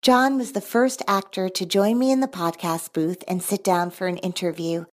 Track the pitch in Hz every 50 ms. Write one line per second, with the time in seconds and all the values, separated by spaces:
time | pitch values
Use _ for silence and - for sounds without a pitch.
0 | - - 254 247 262 269 277 262 247 277 - 202 196 - - 233 254 262 254 -
1 | - - 202 196 196 - - - 185 185 185 - 190 170 - 196 196 208 233 240
2 | 254 262 269 262 269 269 - 190 170 170 165 - - 170 165 165 - - _ 165
3 | 156 160 180 180 - - 185 185 175 - 202 196 196 196 180 175 175 175 175 -
4 | 190 185 180 175 - 185 180 - 185 175 160 165 165 165 165 170 165 - _ _